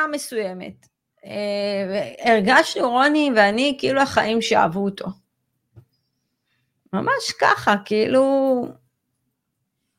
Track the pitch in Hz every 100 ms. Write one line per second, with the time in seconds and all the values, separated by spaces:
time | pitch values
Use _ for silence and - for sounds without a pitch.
0 | 311 294 - 233 196 185 180 190 _ _
1 | _ _ 196 202 208 202 202 196 190 196
2 | 127 - 233 226 196 262 330 - 285 240
3 | 285 302 294 220 202 220 277 269 262 269
4 | 269 - 208 226 226 214 196 180 202 196
5 | - 196 _ _ _ _ _ - _ _
6 | _ _ _ _ _ _ _ _ _ 190
7 | - 539 - - - 403 - 202 196 214
8 | 220 262 269 277 269 254 240 - _ _
9 | _ _ _ _ _ _ _ _ _